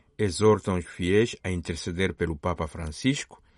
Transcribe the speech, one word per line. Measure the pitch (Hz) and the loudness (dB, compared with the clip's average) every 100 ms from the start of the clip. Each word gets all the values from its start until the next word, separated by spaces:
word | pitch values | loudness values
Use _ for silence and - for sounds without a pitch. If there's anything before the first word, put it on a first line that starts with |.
| _ - | _ -2
exortam | 104 85 107 101 104 92 | -2 4 4 4 2 -2
os | 82 | -4
fiéis | - 90 101 117 - | -2 2 4 4 -2
a | 92 | -4
interceder | 90 82 82 - 87 95 | -4 -4 -6 -4 -2 -2
pelo | 85 85 78 | 0 -4 -2
Papa | 90 85 80 | -4 -2 -4
Francisco, | - 80 78 131 143 - - _ | -6 -10 -2 -2 -2 -6 -18 _